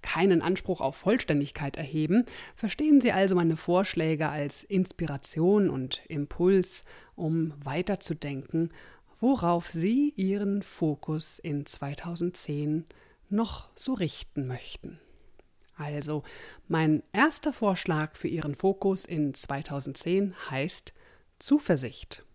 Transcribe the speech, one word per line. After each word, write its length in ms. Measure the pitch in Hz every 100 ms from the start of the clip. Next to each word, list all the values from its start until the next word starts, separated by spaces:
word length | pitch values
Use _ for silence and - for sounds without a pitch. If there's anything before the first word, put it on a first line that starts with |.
keinen 400 | - 156 196 170
Anspruch 380 | 165 185 - 175
auf 140 | 135
Vollständigkeit 800 | - 185 240 - 147 143 - 139
erheben. 500 | - 143 156 156 208 240 - -
Verstehen 480 | - 214 - 302 285
Sie 120 | 240
also 200 | 185 196
meine 240 | 180 165 160
Vorschläge 720 | - 175 196 170 160 151 151
als 340 | 147 143 -
Inspiration 1080 | - 196 185 - 160 143 - 156 170 208 185
und 320 | 135 131 - -
Impuls, 760 | 156 147 - 180 196 180 - - - -
um 380 | - 160 165 160 143
weiterzudenken, 1040 | 139 151 180 190 - 156 143 135 131 160 165 - - - _ -
worauf 480 | 240 262 170 170 -
Sie 440 | 165 180 247 294
Ihren 460 | - 190 202 202 202
Fokus 800 | - - 160 147 - 156 - -
in 260 | 143 143
zweitausendzehn 1200 | 143 - 143 147 175 170 175 175 - 147 147 156 160 - _ _ _
noch 400 | 202 220 - -
so 160 | - -
richten 560 | 262 170 - - - 127
möchten. 500 | 123 - - - - _ - - - _ _ _
Also, 480 | - 147 147 147 151 - - - - -
mein 340 | 160 160 151 -
erster 400 | 196 302 - 302
Vorschlag 640 | - 208 185 - 156 156
für 140 | - -
Ihren 260 | 160 147
Fokus 480 | 143 196 196 196 190
in 300 | - 165 147
zweitausendzehn 1040 | - - 139 - 143 139 135 165 185 196 180 -
heißt 440 | 131 156 - - - - - _ _
Zuversicht. 840 | - 294 - 151 123 - - - -